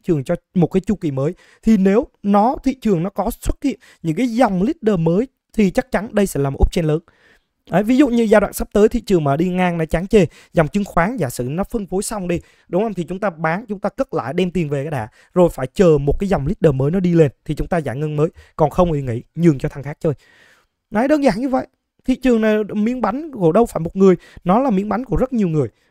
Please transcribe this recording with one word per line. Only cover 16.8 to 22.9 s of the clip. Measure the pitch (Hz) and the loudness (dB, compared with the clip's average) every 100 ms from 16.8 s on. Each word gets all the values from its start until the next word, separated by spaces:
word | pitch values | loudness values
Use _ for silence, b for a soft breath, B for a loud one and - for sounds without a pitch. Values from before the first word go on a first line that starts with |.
| 139 | 0
nó | 185 | 0
đi | 180 | 2
lên | 170 147 - - | 4 2 0 -8
thì | 147 | -6
chúng | 147 | -4
ta | 175 | -4
giải | 135 123 | -4 -6
ngân | 151 151 | -4 -2
mới. | 156 - b - | -2 -4 b -2
Còn | 151 | 0
không | - 175 | 2 0
thì | 147 | 0
nghỉ, | 131 113 - - | -4 -6 -8 0
nhường | 170 135 | 2 2
cho | 151 | -2
thằng | 143 | -8
khác | 131 151 | -12 -6
chơi. | 170 139 b b b b b _ - | -4 -4 b b b b b _ -6
Đấy, | 208 262 | -2 2
đơn | 302 | 2
giản | 277 185 | 2 0
như | 262 | -2
vậy. | 254 - _ _ _ - | -4 -6 _ _ _ -4
Thị | 262 | 0
trường | 262 226 | 2 2
này | 220 214 | 2 0
miếng | 208 208 214 | -2 -2 -2